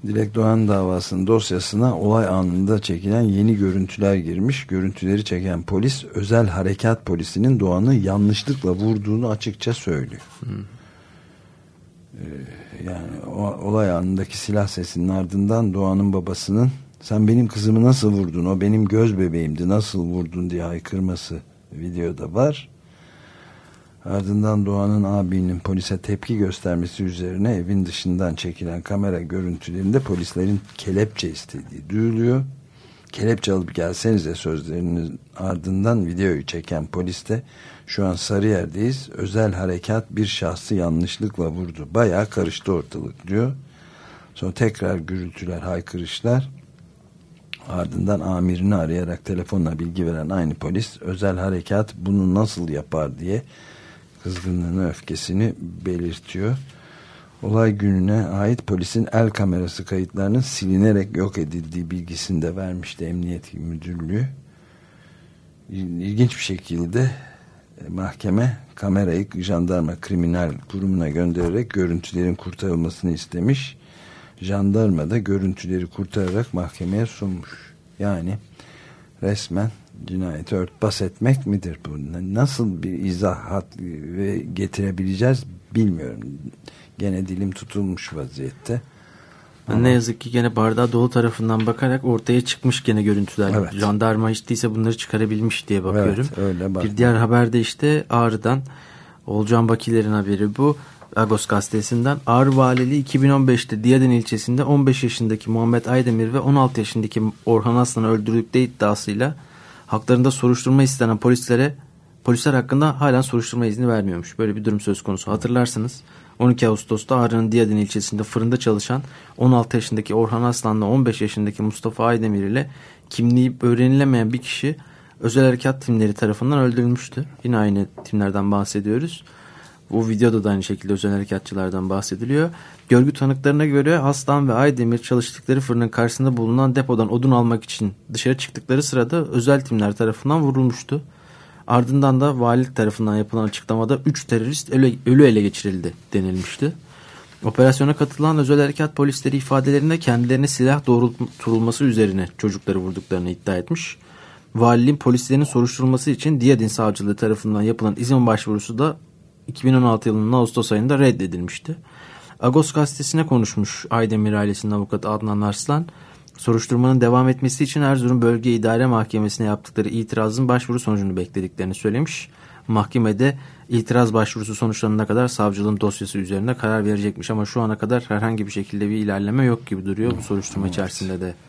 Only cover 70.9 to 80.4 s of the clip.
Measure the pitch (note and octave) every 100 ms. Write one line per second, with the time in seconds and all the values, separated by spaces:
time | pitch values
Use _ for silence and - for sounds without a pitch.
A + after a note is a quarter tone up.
70.9 | F#2 D#2+ D2 F2 E2+ F2 G2 A2+ G2 F2+
71.9 | E2+ - F2 F2+ F2+ - E2+ G2 E2+ E2
72.9 | E2 F2+ D#2+ - F2 G2 C3+ C3+ - -
73.9 | - - - - - F#2 G2+ G2 G#2 A2
74.9 | E2+ D2+ A2+ G2 G2 F#2+ F#2 F2 F#2 F2
75.9 | - F#2+ - F#2 G2 B2 F2+ F2+ - F2+
76.9 | G2+ A2+ - G2 F2+ - - - - _
77.9 | _ G2+ F#2 E2+ A2 - - - - -
78.9 | - - - F#2+ G#2 - F2 A2 G#2+ -
79.9 | - F2 F#2 F#2 D#2